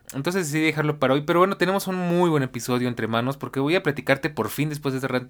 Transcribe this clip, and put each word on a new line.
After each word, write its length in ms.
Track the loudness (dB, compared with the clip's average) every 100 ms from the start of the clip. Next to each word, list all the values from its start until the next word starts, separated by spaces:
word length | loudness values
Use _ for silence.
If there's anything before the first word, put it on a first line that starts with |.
| _
Entonces 340 | -6 -2 -2 -2
decidí 180 | 0 0
dejarlo 320 | 2 -2 0
para 160 | 2
hoy. 80 | 2
Pero 180 | 2 4
bueno, 180 | 4 4
tenemos 280 | 2 2 0
un 100 | -2
muy 340 | 0 2 4
buen 120 | 2
episodio 460 | 0 -4 -2 0 0
entre 200 | -2 -2
manos 300 | 0 -2 -4
porque 220 | -6 -2
voy 160 | 0 0
a 80 |
platicarte 480 | 0 -2 0 0 0
por 180 | -4 -4
fin, 200 | -2 -4
después 300 | -2 -4 -4
de, 80 | -2
ra-, 200 | -4 -4